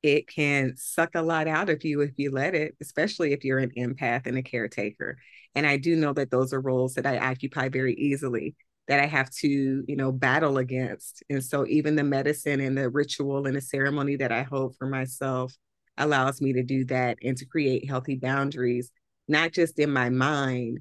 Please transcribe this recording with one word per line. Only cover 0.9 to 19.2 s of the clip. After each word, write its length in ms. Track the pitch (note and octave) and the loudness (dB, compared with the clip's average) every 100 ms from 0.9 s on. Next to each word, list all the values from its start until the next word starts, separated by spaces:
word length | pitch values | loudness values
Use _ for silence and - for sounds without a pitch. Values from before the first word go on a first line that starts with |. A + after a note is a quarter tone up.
| - E3+ | 0 0
a 60 | F3 | 0
lot 260 | E3 E3 D#3 | 0 0 0
out 220 | D#3 F#3+ | 0 0
of 160 | D3+ | -2
you 160 | D#3+ D3 | 0 0
if 120 | D3 B2 | 0 0
you 140 | C#3+ | -2
let 240 | C3+ D3 | 0 0
it, 200 | F#3 D#3 - | 0 -2 -6
especially 520 | - - G3 - D#3+ | -8 -2 -2 0 0
if 120 | C#3+ | 0
you're 140 | C3+ C3 | 0 0
an 140 | C3 - | 0 -2
empath 500 | B2 B2+ B2+ A#2+ B2+ | -4 -2 -2 -2 -2
and 120 | C3 | -4
a 40 | |
caretaker. 760 | B2+ B2 G#2 - G#2 - - - - - - | -2 -4 -4 -4 -6 -6 -8 -8 -16 -20 -8
And 120 | - D3 | -2 2
I 100 | C#3 | 2
do 180 | D3 E3 | 2 2
know 160 | D3+ | 2
that 160 | C#3+ B2+ | 0 0
those 240 | B2+ B2+ | 2 0
are 60 | C3+ | -2
roles 340 | C3+ B2+ C3 | 0 0 0
that 100 | B2+ C#3 | 0 -2
I 120 | B2+ | 0
occupy 500 | C3 B2+ C3+ C#3+ C3 | -2 -4 -6 -2 -2
very 260 | C3 C3 | 0 0
easily, 600 | - C#3+ C#3 C#3 A#2+ C#2+ - _ _ - | 0 0 0 -2 -4 -4 -10 _ _ 0
that 120 | C#3+ | 2
I 60 | C#3+ | 2
have 240 | D3 C3 - | 0 -2 0
to, 440 | D3+ C#3+ C3+ C3+ - | 0 2 2 0 -2
you 100 | C#3 | 0
know, 140 | C3+ | 0
battle 460 | C3 C3 C#3 D#3+ C3+ | 2 2 4 4 2
against. 640 | B2+ B2+ B2+ - - - - | 0 -2 -2 -6 -12 -18 -4
And 160 | C#3 | -4
so 220 | C3 C#3+ C3 | -2 -2 2
even 300 | D3+ D3 D3+ | 2 2 2
the 80 | |
medicine 560 | C#3+ C#3 C#3 D3+ - C#3 | 2 2 0 0 0 0
and 180 | C3+ C3+ | 0 0
the 100 | C3 | 0
ritual 580 | C3+ D3 - C#3 C#3 C#3 | 0 -2 -2 -2 -2 -2
and 80 | C#3 | -2
the 40 | |
ceremony 560 | C3 C#3 C#3 D3 C#3+ C#3 | -4 -2 0 0 0 0
that 160 | C3 | 0
I 100 | A2+ | 0
hold 340 | C3 C3+ C3 C3 | -2 -2 -2 -4
for 80 | C3 | -4
myself 680 | C3+ C3 - C3+ B2+ B2+ - _ _ _ - | -4 -4 -4 -2 -2 -4 -8 _ _ _ -2
allows 420 | D3 C#3+ C3 C3+ | 2 4 2 2
me 140 | C#3 | 0
to 80 | B2+ | 0
do 220 | B2+ C3+ C3 | 0 -2 0
that 320 | C3 B2+ A#2 | 0 0 -2
and 140 | B2+ B2+ | -4 -4
to 80 | |
create 420 | C3 E3 C#3 C3 C3+ | -4 0 2 0 -2
healthy 260 | C3 B2+ | -4 -4
boundaries, 760 | C3 B2+ C3+ C#3 B2+ B2 B2 B2 _ _ _ | -4 0 0 0 0 0 0 -4 _ _ _